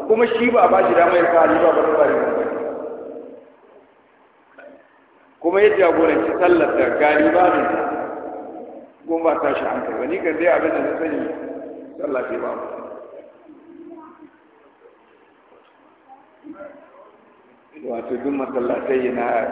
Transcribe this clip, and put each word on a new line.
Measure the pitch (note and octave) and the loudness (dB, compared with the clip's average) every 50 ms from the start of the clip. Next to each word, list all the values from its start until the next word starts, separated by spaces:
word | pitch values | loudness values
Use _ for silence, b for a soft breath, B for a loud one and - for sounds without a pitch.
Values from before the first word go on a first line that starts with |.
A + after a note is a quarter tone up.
| - | 2
Kuma | - G#3+ A3+ A#3+ - | 2 2 4 4 2
shi | A#3 A3 A#3 B3 | 2 0 0 2
ba | A#3 A#3 | 4 4
a | F#3 F3 | 4 6
ba | - F#3+ F#3+ F#3 | 4 4 4 4
shi | F3 | 4
dama | E3 E3+ F3 F3+ | 4 4 4 4
ya | F3 E3+ | 4 4
sa | E3 E3+ E3 | 4 4 4
hali | D#3+ D3+ D#3 D#3+ | 4 6 4 4
ba, | F3 D#3+ | 4 4
ba | D#3 D3+ D3 | 4 4 2
ta | D#3 - | 2 4
bari | - D3 C3 D3+ | 4 4 4 4
ba. | D3+ D3+ - - - D3+ D3+ - - - - - - - - - - - - - - - - - - - - - _ _ _ - - _ _ _ _ _ _ _ _ _ _ _ _ _ _ _ - D5+ C#5+ - - _ _ _ _ _ _ _ _ _ _ _ _ | 0 0 0 -2 -2 -4 -4 -4 -6 -6 -8 -8 -8 -10 -10 -12 -12 -14 -14 -14 -16 -16 -18 -20 -20 -20 -20 -20 _ _ _ -20 -20 _ _ _ _ _ _ _ _ _ _ _ _ _ _ _ -20 -20 -20 -20 -20 _ _ _ _ _ _ _ _ _ _ _ _
Kuma | - E3+ F3 G3 | -2 0 2 4
ya | G#3 G#3+ | 4 4
jagoranci | G#3+ F#3+ F#3 E3+ D#3 D#3 E3 D#3+ D3 - - - - | 6 6 4 4 4 4 2 2 2 0 0 -2 0
sallar | - F3+ F3 F3 E3 D3+ - | 2 2 4 4 4 2 2
da | - - C3 B2 | 2 0 0 0
ga | - - D3 D3+ | 2 2 2 2
limamin, | D3+ D3+ D3+ D#3+ E3 F3+ F#3 F3+ - - - - - - - - - - - - - - - - - - - - - - - - - - - - - _ | 4 4 2 4 4 4 4 4 4 2 0 0 -2 -2 -2 -4 -4 -6 -6 -8 -10 -12 -12 -12 -12 -12 -14 -14 -16 -16 -16 -18 -18 -20 -20 -20 -20 _
kuma | - - E3 E3 E3 | -6 -4 -4 0 2
ba | D#3+ D3 - | 2 2 2
tashi | C3+ C#3 C3 - - | 0 0 0 0 -2
hankali | - B2+ B2+ A#2+ - - - | -2 -4 -4 -4 -6 -6 -4
ba. | B2 | -4
Ni | C#3+ E3+ F#3+ | -4 -4 -2
kan | - E3+ D3 D3+ | -2 -2 -2 2
dai | E3+ F3 | 2 2
abin | D#3+ D3 D#3 D#3+ | 4 4 2 0
da | - D3 | 0 0
na | C#3+ - - | -2 -2 -2
sani, | - E3 D#3 D3 - - - - - - - - - - - - - - - - | -2 -4 -4 -4 -4 -4 -6 -8 -8 -10 -12 -12 -12 -12 -14 -14 -16 -18 -18 -12
sallah | - F3+ D3+ C3+ B2+ B2 | -10 -6 -4 -4 -4 -4
ce | - A#2+ A#2+ | -4 -6 -6
ba. | A#2+ A#2+ - - - - - - - - - - - - - - - - - - - D#4 D4+ - - E4 E4+ E4 E4 E4+ E4+ E4 D#4 D#4+ - - D#4 C#4+ _ _ _ _ _ _ _ - _ _ _ - _ _ _ _ _ _ _ _ _ _ _ _ _ - _ _ _ _ _ _ _ _ _ _ - - _ _ _ D#5 _ D4+ - D4 D4 - - D5 D#5 - C5 C#5 D5 - - _ _ _ _ _ _ _ _ _ _ _ _ D#3 - | -6 -6 -6 -8 -10 -12 -12 -12 -14 -14 -16 -16 -18 -20 -20 -20 -20 -20 -20 -20 -20 -20 -20 -20 -20 -20 -20 -20 -20 -20 -18 -20 -20 -20 -20 -20 -20 -20 _ _ _ _ _ _ _ -20 _ _ _ -20 _ _ _ _ _ _ _ _ _ _ _ _ _ -20 _ _ _ _ _ _ _ _ _ _ -20 -20 _ _ _ _ _ -20 -18 -16 -18 -18 -18 -20 -20 -20 -20 -20 -20 -20 -20 _ _ _ _ _ _ _ _ _ _ _ _ -14 -10
Wato | - A#2+ A2+ - - C3 | -10 -8 -8 -8 -8 -8
duk | A#2 B2+ C#3+ C#3+ | -6 -4 -4 -4
masallatai | C#3 C3 B2+ - B2+ A#2+ A#2+ B2 A#2 - - C3+ C3 B2+ | -4 -6 -4 -4 -4 -2 -2 -4 -4 -2 0 0 0 0
yana | B2 A#2+ A#2+ A#2 A#2+ A#2+ A#2 A2 - | -2 -2 -2 -2 -2 0 -2 -2 -2